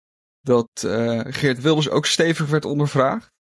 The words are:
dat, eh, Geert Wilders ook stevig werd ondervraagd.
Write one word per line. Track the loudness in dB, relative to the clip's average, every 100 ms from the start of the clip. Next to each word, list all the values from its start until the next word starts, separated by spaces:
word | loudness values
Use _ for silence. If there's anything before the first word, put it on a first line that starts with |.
| _ _ _ _
dat, | 0 2 0 -6 -4
eh, | -2 -2 -4
Geert | -6 -2 -2 0
Wilders | 2 2 2
ook | 0 0
stevig | 0 0 0 0
werd | -2 0
ondervraagd. | -2 0 2 0 0 -8 _